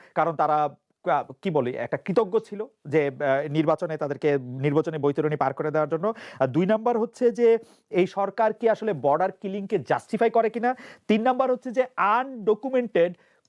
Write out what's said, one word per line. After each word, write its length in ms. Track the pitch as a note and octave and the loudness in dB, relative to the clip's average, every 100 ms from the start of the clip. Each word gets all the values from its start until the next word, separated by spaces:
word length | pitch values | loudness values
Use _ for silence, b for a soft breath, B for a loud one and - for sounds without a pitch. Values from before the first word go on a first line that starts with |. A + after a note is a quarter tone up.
| B | B
কারণ 220 | - D#3+ D#3 | -2 -2 0
তারা, 280 | D3+ D3+ | 0 0
আহ, 680 | D3 C#3 _ _ F3+ D3 A#2+ C3 | -2 -6 _ _ -2 -2 -2 -8
কি 80 | G3 | -2
বলি, 200 | D3+ B2 | 0 0
একটা 260 | C3 A#2+ C#3 | -4 -6 -6
কৃতজ্ঞ 420 | - F#3 G#3 G#3+ | 0 0 2 -2
ছিল 280 | A3 G#3 G#3+ _ D3+ | -4 -12 -12 _ -2
যে, 200 | D#3 C#3 | 0 0
আহ, 420 | B2+ C#3+ C3+ D3 | -2 0 0 0
নির্বাচনে 460 | D3+ D#3 D#3 E3+ D#3 | 0 2 0 -2 -6
তাদেরকে, 420 | D3 C#3 D3+ C#3+ | -6 -2 0 0
নির্বাচনী 600 | B2 C3 C#3+ D3 D#3+ D#3+ | -2 -4 0 0 0 -2
বৈতরণী 380 | C#3+ C#3+ D3+ D3 | -2 0 -2 0
পার 160 | C3+ | -2
করে 180 | C3+ D3+ | -2 -2
দেওয়ার 180 | D3+ D3+ | -2 -2
জন্য। 260 | D#3+ G#3 A3+ B B | -2 -4 -6 B B
আর 100 | C3+ | 0
দুই 180 | C3 F#3 | 0 0
নাম্বার 320 | A3 A#3 A#3 | 0 0 -2
হচ্ছে 320 | A#3 - A#3+ | -2 0 0
যে 280 | G#3 A#3 A3+ - b - | 4 4 2 -2 b -4
এই 160 | F#3 F#3 | 0 0
সরকার 460 | G3 G3 G3 A3 | 0 -4 0 0
কি 160 | A3 A3+ | 2 0
আসলে 240 | G#3 A3 | 0 -2
বর্ডার 400 | D#3+ C#3 D3+ F#3+ | 0 2 2 0
কিলিংকে 460 | - G3 G3+ G3 G3+ | -4 -8 -8 -4 -4
জাস্টিফাই 520 | B2+ - - A3 A#3 | -2 -4 -2 0 2
করে 200 | A3+ A3 | 2 0
কিনা। 240 | A#3 A#3+ B3+ B B - | 0 -4 -4 B B 0
তিন 140 | G#3+ | 2
নাম্বার 300 | A#3+ B3+ C4 | 2 2 0
হচ্ছে 180 | B3+ C4 | -2 -4
যে 140 | A#3+ B3+ - | -2 -2 0
আনডকুমেন্টেড 1160 | F#3+ A3+ C4+ B3+ G3 A3 C4+ B3+ A#3+ F3+ F3 F3 b b | 2 2 0 -4 -2 -2 0 -2 0 2 2 -2 b b